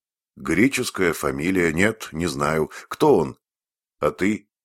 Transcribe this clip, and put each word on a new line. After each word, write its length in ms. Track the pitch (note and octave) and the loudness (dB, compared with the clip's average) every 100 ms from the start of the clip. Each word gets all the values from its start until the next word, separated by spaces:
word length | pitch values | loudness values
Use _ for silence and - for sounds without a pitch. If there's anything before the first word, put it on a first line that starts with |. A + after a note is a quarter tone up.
| _ _ _ - | _ _ _ -10
«Греческая 760 | C2 E2 C3 B2+ A#2 - F2 | -2 2 2 0 -4 0 0
фамилия, 600 | - C#2+ C2+ E2+ F#2+ E2+ | 0 -4 -2 -2 0 0
нет, 360 | D#2+ G#2 A2 - | 2 0 -2 -8
не 140 | D#2 F2 | -4 -4
знаю. 440 | C2+ D2 D#2+ D2+ - - | -2 0 0 -2 -6 -14
Кто 280 | - D3+ G#2+ | 2 4 4
он?» 220 | C#2 - _ _ _ _ _ _ | 2 -6 _ _ _ _ _ _
«А 120 | D2+ | -4
ты?» 400 | - F#2+ G#2+ - _ | 0 0 -2 -6 _